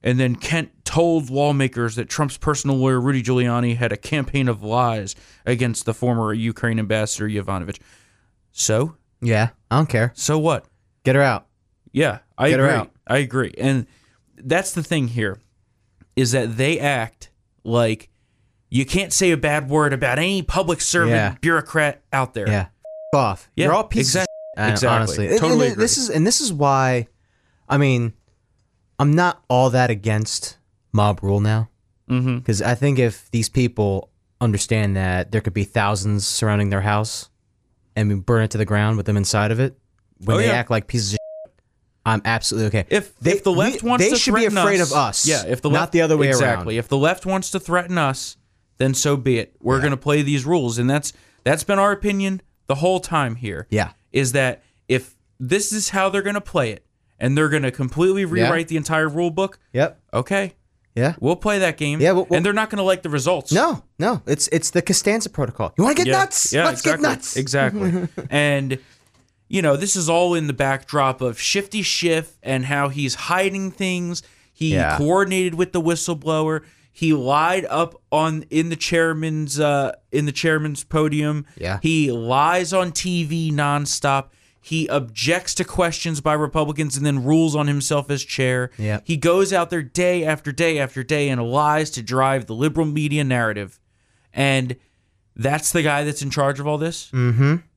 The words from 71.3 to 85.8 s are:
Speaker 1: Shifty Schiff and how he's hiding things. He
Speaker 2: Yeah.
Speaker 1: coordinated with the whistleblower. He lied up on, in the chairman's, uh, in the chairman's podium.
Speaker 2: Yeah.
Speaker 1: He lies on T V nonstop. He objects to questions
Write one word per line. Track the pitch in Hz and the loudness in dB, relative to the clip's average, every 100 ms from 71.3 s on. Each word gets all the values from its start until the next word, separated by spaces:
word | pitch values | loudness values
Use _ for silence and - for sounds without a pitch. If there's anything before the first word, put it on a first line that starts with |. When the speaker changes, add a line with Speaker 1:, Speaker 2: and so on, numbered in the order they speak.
| 113 | -4
Speaker 1:
Shifty | - 196 196 214 | -2 -2 -4 -6
Schiff | 180 - 170 160 160 _ | -4 -2 0 0 -4 _
and | - 131 127 | -4 -4 -2
how | 143 143 | -2 -2
he's | 139 135 - | -2 -4 -4
hiding | - 180 196 190 190 | -2 0 0 -2 -8
things. | - 190 180 175 175 - _ _ | -4 -4 -2 -4 -8 -12 _ _
He | _ 156 | _ 0
Speaker 2:
Yeah. | 185 170 143 | 2 2 0
Speaker 1:
coordinated | 147 185 190 190 180 165 | 2 2 2 0 -2 -2
with | 175 | -2
the | 175 | 0
whistleblower. | 165 170 - 160 151 156 156 156 - _ _ | 0 -2 -4 -6 -2 -2 0 -4 -8 _ _
He | - 165 | -4 0
lied | 151 123 143 160 190 160 | 2 2 2 2 0 -2
up | 147 170 - _ | -2 -2 -6 _
on, | 151 160 156 - | 0 0 -2 -2
in | 156 165 | -2 -2
the | 165 | -4
chairman's, | - 170 165 156 160 156 151 139 | -2 2 2 0 -4 -4 -4 -2
uh, | 147 143 139 - _ | 0 2 -2 -6 _
in | 135 147 | -2 -2
the | |
chairman's | 139 160 156 151 143 | -2 0 0 -2 -8
podium. | - 156 156 151 151 151 147 - | -4 0 2 0 0 -2 -6 -8
Speaker 2:
Yeah. | 85 95 | -6 -2
Speaker 1:
He | 160 160 143 | 0 2 0
lies | 120 117 131 151 180 170 | -2 0 2 4 2 0
on | 190 180 | 0 0
T | - 185 175 | -4 -4 -2
V | 156 165 160 | -2 -2 -2
nonstop. | 147 143 147 143 - 143 135 135 _ _ _ - | 0 0 0 -2 -2 0 -2 -4 _ _ _ -6
He | 160 156 | -6 -2
objects | 143 120 107 120 175 185 - | -4 -4 -6 -2 -2 -2 -6
to | 180 | -4
questions | - | -2